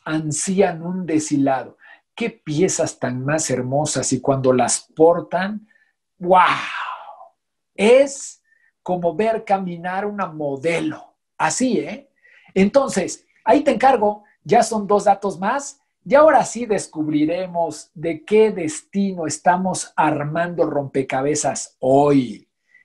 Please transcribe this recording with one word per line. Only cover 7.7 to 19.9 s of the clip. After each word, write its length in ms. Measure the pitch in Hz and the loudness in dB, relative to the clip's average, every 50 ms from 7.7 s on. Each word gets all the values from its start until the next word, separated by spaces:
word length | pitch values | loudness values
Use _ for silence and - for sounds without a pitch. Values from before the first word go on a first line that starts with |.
| _ | _
Es 680 | - 196 214 247 262 285 277 - - - - - _ _ _ _ _ _ _ _ _ - | 0 4 6 8 6 6 4 0 -10 -14 -16 -18 _ _ _ _ _ _ _ _ _ -6
como 320 | - 180 180 175 170 160 | -6 -4 -2 -2 -2 -2
ver 300 | 156 208 226 220 214 220 | 0 0 0 -2 -2 -2
caminar 600 | - 196 190 196 180 175 170 170 180 185 190 202 | -2 -2 -2 -2 -4 -8 -8 -8 -8 -6 -6 -6
una 220 | 208 208 202 190 170 | -6 -6 -6 -8 -8
modelo. 880 | 156 156 151 143 139 135 127 165 170 160 160 156 - - - _ _ _ _ _ _ - | -8 -6 -6 -6 -6 -4 -4 -2 -2 -2 -4 -6 -8 -10 -16 _ _ _ _ _ _ -4
Así, 420 | 151 160 156 - 247 262 220 - | -4 -2 -2 0 -2 0 0 -2
¿eh? 300 | 139 156 208 269 - _ _ _ _ _ _ _ _ _ - | -4 -4 -10 -14 -16 _ _ _ _ _ _ _ _ _ 0
Entonces, 720 | 190 190 208 - 277 269 240 - 196 170 151 - - _ _ _ _ - | 2 2 4 4 4 2 2 -2 -4 -4 -4 -6 -12 _ _ _ _ 2
ahí 180 | - 262 294 | 4 4 4
te 100 | 285 285 | 4 2
encargo. 520 | 247 208 254 269 269 220 208 208 208 - _ _ _ _ - | 2 4 4 4 4 4 2 0 0 -2 _ _ _ _ -2
Ya 200 | 151 185 240 226 | 2 2 4 4
son 240 | - 226 214 202 180 | 2 -2 -4 -2 0
dos 160 | 208 208 - | 0 2 4
datos 340 | 208 196 196 - 202 165 156 | 2 2 2 0 -8 -6 -4
más. 420 | 190 208 247 285 277 - - _ _ _ _ _ - | -4 -4 -4 -4 -6 -10 -16 _ _ _ _ _ -4
Y 120 | 180 208 | 2 4
ahora 280 | 277 302 311 285 240 190 | 6 6 8 6 4 2
sí 220 | - - 220 247 | 0 -4 -8 -4
descubriremos 1300 | 214 208 185 - - - 160 151 151 151 147 151 156 170 180 185 180 175 170 170 160 147 - - _ - | -2 -2 -4 -4 -8 -6 -6 -4 -2 0 0 0 0 -2 -4 -6 -6 -4 -4 -4 -4 -4 -10 -16 _ -14
de 320 | 165 151 165 165 156 - | -8 -6 -6 -6 -6 -4
qué 260 | - 208 214 220 214 | 0 4 4 4 4
destino 760 | 196 185 165 151 156 - - _ - 196 196 196 190 175 160 151 | 2 -2 -6 -6 -8 -8 -12 _ -2 -2 -2 -2 -2 -4 -6 -6
estamos 680 | 151 - - 185 175 180 185 185 175 - - - | -6 -2 0 0 2 2 0 -2 -4 -4 -8 -8